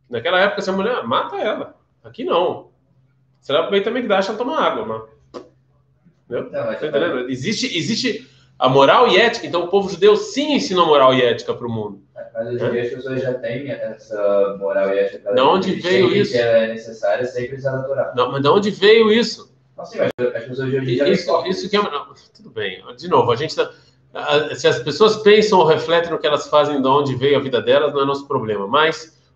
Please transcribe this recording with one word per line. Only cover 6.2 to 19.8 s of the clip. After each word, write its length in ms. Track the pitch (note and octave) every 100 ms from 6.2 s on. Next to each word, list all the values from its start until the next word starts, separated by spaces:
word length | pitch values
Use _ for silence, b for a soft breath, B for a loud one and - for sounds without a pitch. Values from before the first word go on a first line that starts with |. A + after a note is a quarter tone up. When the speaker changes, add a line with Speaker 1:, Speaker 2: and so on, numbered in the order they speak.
| -
Speaker 1:
Entendeu? 220 | B2+ -
Speaker 2:
Não, 160 | C#3+ A2+
mas 120 | G#2+
Speaker 1:
Tá 20 |
Speaker 2:
você 60 | D3+
Speaker 1:
entendendo? 420 | C#3+ E3 C3 B2+
Existe, 460 | B2+ E3 - - F3
existe 520 | C#3+ A3+ A#3 - B B B -
a 100 | C3+
moral 400 | C3+ C#3 G#3+ A#3
e 80 | F#3
ética, 300 | A3+ - D3
então 180 | F3
o 40 | F3
povo 200 | G3 F#3+
judeu 260 | E3 G#3 G3+
sim 380 | - C4 D4+
ensinou 320 | B3+ - F#3 D#3+
moral 280 | D3 C3
e 80 | C3
ética 320 | A#2+ A2+ -
pro 140 | G#2 A#2+
mundo. 340 | A2 G#2 G2 _ G2 -
Speaker 2:
Mas 120 | A2+ A#2+
hoje 160 | A#2+
em 40 | B2
Speaker 1:
É? 40 |
Speaker 2:
dia 120 | A#2+
as 80 | A#2+
pessoas 320 | C3 C3 B2+
já 120 | B2+
têm 360 | A#2+ A2+ B2+ C3
essa 840 | A2+ A2 A2 - G#2+ G2+ G2+ G2 F#2+
moral 360 | G2 G2 G2
e 40 | G2
ética. 340 | G2 G#2 G#2
Speaker 1:
Da 120 | B2+ C#3+
onde 220 | F#3+ F#3+
Speaker 2:
Eles 100 | D#3+
Speaker 1:
veio 220 | F3 F#3+ F3+
Speaker 2:
sentem 140 | C3+
Speaker 1:
isso? 120 | A#2+
Speaker 2:
que 60 | A#2+
ela 180 | A#2 A2+
é 80 | A2
necessária, 560 | - - - G2+ A#2 B2
sempre 300 | B2 B2 C3
usar 200 | C3+ C3
a 40 |
Torá. 300 | C3+ C3+ -
Speaker 1:
Não, 160 | B2 B2+
mas 120 | C#3
da 100 | C#3+
onde 180 | G3 G3+
veio 400 | - G#3 A3+ G#3+
isso? 380 | A3+ - - - _ _
Speaker 2:
Não 80 | -